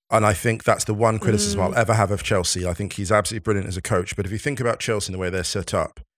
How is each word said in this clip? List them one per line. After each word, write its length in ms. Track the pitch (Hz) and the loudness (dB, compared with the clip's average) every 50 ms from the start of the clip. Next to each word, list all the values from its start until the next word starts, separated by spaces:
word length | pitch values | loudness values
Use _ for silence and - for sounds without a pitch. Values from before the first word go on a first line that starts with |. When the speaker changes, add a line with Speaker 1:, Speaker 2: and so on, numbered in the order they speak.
| _ - | _ 0
Speaker 1:
And 160 | - 110 107 | 2 4 4
I 80 | 104 104 | 4 2
think 300 | - - 120 113 110 - | 2 0 0 -2 2 2
that's 200 | - 107 - - | 2 2 2 0
the 100 | - 107 | -2 0
one 260 | 104 117 113 110 110 | 2 2 2 2 2
criticism 400 | - 120 107 104 104 101 101 98 | 2 2 2 2 2 0 0 0
Speaker 2:
Mm. 40 | 92 | 0
Speaker 1:
I'll 120 | 87 - | 2 2
ever 180 | 120 113 101 110 | 2 2 4 4
have 180 | 107 104 95 | 4 4 2
of 100 | 101 95 | 2 -2
Chelsea. 460 | - - 120 95 87 - - 92 90 87 | -2 0 0 0 0 0 -2 -2 -2 -2
I 60 | 87 | -2
think 200 | - 104 92 - | -4 -4 -6 -6
he's 180 | - 101 87 | -6 0 2
absolutely 320 | 107 104 104 - 117 110 - | 2 2 2 0 -4 -4 -2
brilliant 240 | 113 107 98 92 - | -2 0 0 -2 -4
as 80 | 90 92 | -6 -8
a 40 | |
coach. 340 | - - 113 92 90 - - | -4 -2 0 0 -2 -2 -4
But 100 | - 98 | -6 -6
if 60 | 92 | -6
you 60 | 104 104 | -8 -6
think 220 | - 147 143 120 | -6 -4 -4 -2
about 200 | 120 117 113 - | -2 -2 -2 -2
Chelsea 280 | - - 113 104 - - | -2 -2 -2 -2 -2 -4
and 80 | 92 | -6
the 40 | 90 | -4
way 100 | 92 90 | -4 -2
they're 140 | 90 92 87 | -2 -2 -4
set 300 | - - 101 92 - - | -4 -4 -4 -4 -2 0
up, 280 | 95 78 - - - - _ _ | 0 -2 -2 -4 -12 -20 _ _